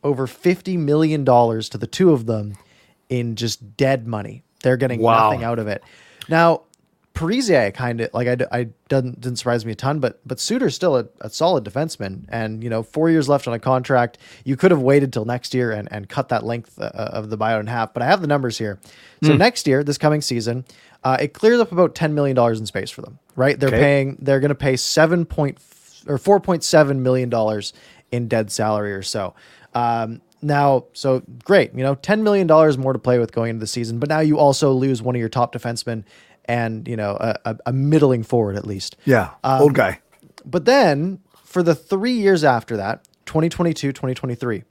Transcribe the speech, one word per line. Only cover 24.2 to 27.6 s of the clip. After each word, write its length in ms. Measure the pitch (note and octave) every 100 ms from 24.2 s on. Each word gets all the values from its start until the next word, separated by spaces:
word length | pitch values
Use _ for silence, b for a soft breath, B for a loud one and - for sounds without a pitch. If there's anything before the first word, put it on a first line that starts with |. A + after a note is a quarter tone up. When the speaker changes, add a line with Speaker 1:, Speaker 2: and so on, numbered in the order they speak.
Speaker 1:
they're 180 | C#3 C#3
gonna 160 | C#3+ C#3
pay 220 | C#3 C3
seven 480 | - - D#3+ F3 E3
point 320 | - C#3+ -
f-, 440 | _ _ _ - -
or 100 | C#3
four 220 | - G3+
point 240 | F#3+ F3
seven 400 | - D#3+ D3 C3+
million 240 | B2+ B2+ B2
dollars 460 | A#2 G#2+ G#2+